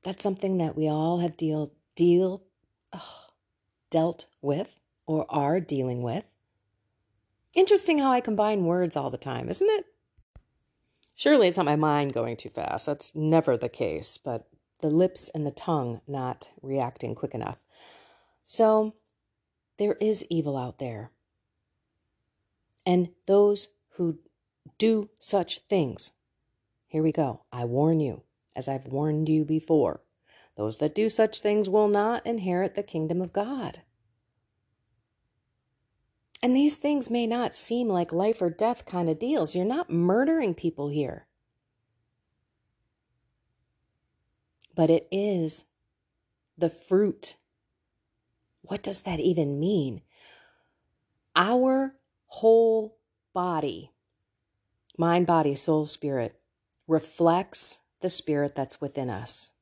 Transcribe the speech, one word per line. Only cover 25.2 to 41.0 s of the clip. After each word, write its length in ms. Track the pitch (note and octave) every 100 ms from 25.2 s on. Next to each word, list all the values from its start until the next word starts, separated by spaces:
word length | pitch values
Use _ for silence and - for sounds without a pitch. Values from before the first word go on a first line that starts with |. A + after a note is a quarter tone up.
| - G3+ E3+ -
things 520 | _ G3 C#3 - - _ _ _ _ _ _ _ _
here 140 | D#3
we 100 | D#3+
go. 300 | D3+ C#3+ - _
"I 120 | B2
warn 360 | A#2+ B2 D#3 E3
you, 220 | C#3+ - _ _ _ -
as 100 | C3
I've 220 | C3+ C3
warned 400 | C3 D#3 D3+ D#3
you 160 | D#3
before, 580 | D3+ D#3 - D#3+ G#2 - _ _ _ _ _ -
those 220 | G#2 A2+
that 160 | D3+
do 140 | F3 A3
such 320 | G#3+ A3 -
things 280 | G#3 G#3 G3
will 180 | G#3 G#3
not 400 | G3+ G#3+ A#3 -
inherit 480 | A#3 F#3 F3+ F#3+
the 80 | -
kingdom 400 | - E3 D#3+ F3
of 100 | F3+
God." 500 | G3 G#3+ C4+ G#3+ - _ _ _ _ _ _ _ _ _ _ _ _ _ _ _ _ _ _ _ _ _ _ _ _ _ -
And 120 | B3
these 220 | B3+ D4 -
things 340 | D4 D4 -
may 160 | A#3+ A#3
not 280 | A#3+ B3
seem 340 | - - A#3+ A#3+
like 240 | F3+ E3+
life 280 | E3 G3+ A3+
or 80 | F3
death 380 | E3 A3 B3 -
kind 240 | F3+ E3+
of 80 | D#3
deals. 360 | A#3+ D4 D#3
You're 100 | F3+
not 260 | F#3 C4+ A#3+
murdering 640 | E3+ F3 G3+ C#4 E4 A#3
people 340 | E3+ E3+ D#3+ C#3+
here. 380 | D3